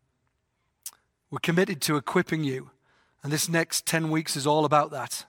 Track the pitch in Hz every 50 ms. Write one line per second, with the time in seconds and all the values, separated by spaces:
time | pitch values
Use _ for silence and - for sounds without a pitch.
0 | _ _ _ _ _ _ _ _ _ _ _ _ _ _ _ _ _ - - _
1 | _ _ _ _ _ _ - 135 - - 170 170 190 196 190 135 - - 156 143
2 | - - - 185 175 - 170 160 156 139 131 131 127 135 _ _ _ _ _ _
3 | _ _ _ _ - 143 147 151 - - 165 165 165 - - - - - - 165
4 | 165 156 156 160 156 - - 147 131 147 147 156 156 143 147 151 147 156 151 135
5 | 113 - - - -